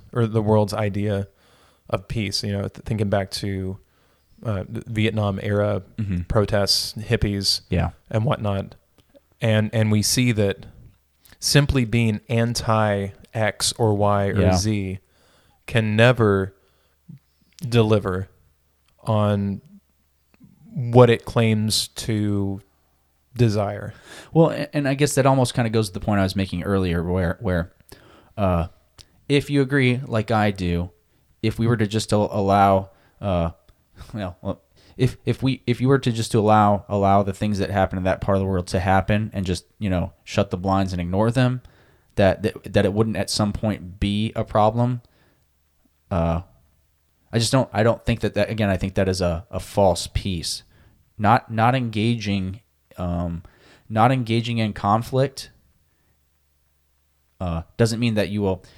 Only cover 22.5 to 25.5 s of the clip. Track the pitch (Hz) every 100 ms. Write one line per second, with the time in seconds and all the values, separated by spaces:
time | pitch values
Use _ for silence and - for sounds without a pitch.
22.5 | 98 - _ _ _ _ _ _ 117 117
23.5 | 104 101 104 104 - - - - 160 160
24.5 | 110 147 151 139 135 143 - 135 135 123